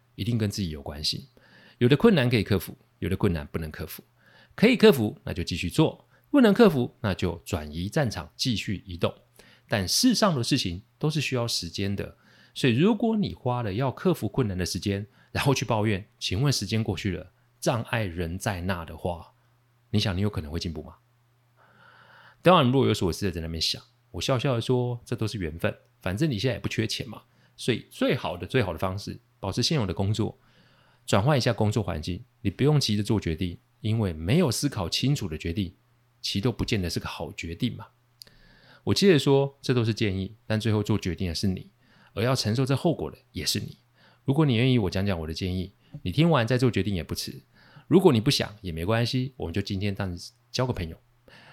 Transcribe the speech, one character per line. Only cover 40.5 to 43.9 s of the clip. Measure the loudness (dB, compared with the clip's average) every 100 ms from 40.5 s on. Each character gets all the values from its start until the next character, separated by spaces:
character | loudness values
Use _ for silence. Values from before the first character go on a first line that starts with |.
| -2
最 | 2
后 | 0
做 | 2 0
决 | -2
定 | -4 -4
的 |
是 | -2 -2
你， | -2 -8 _ _ _ _
而 | -4
要 | 0
承 | 0 0 0
受 |
这 | 0
后 | 0 0
果 | -2 -6
的 | -10 _
也 | -6
是 | -4 -4
你。 | -6 -14 _